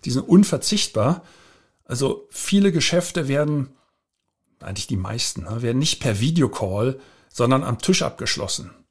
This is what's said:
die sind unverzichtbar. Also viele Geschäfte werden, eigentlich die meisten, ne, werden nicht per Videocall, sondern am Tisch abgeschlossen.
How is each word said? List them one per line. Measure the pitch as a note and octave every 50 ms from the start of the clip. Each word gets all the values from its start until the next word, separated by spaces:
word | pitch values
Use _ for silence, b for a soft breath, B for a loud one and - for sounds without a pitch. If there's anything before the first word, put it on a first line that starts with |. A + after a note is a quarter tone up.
| -
die | D3
sind | B2 C3+ - -
unverzichtbar. | F#3+ F#3+ G#3 - - C3 - - G#3+ G3+ - - - G#2+ G#2 C3 F3 - b b b b b b b b b b b b _
Also | - B2+ B2 C#3 C3 - - - _
viele | - - - - G3 G3+ G3 G3
Geschäfte | E3 E3 - - E3+ E3+ F3 - - F3 D3+ C3+
werden, | C3+ C#3+ D3+ D3 D3+ D3 C3+ C3+ _ _ _ _ _ _ _ _ _ _ _ _ _ _ _ _ _ _
eigentlich | - - G2 - - -
die | A#2+
meisten, | F#2+ F#2 - A2 A#2+ - - - F#2+ E2+
ne, | E2+ G#2 A#2
werden | B2 A#2 A#2 C3
nicht | D3 D#3 - -
per | - B2+ A2 G2
Videocall, | A#2 D3+ E3 F3 C#3 - - - G#2+ F#2+ F#2+ G2+ A2+ C3 C3+ B B B B B B B
sondern | _ - A#2+ A#2+ C3 C3
am | C3+ B2+ A#2+ -
Tisch | - - F#3 -
abgeschlossen. | - - - - - - - - - - - - - - - _ _ _